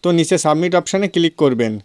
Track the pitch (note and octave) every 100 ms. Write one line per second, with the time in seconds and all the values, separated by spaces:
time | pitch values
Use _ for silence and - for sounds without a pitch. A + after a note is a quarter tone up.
0 | F3 E3+ D#3+ F3+ D#3 D3+ F3+ F3 F3 F#3+
1 | G3+ - E3 - D3 A#2+ A#2 G#2+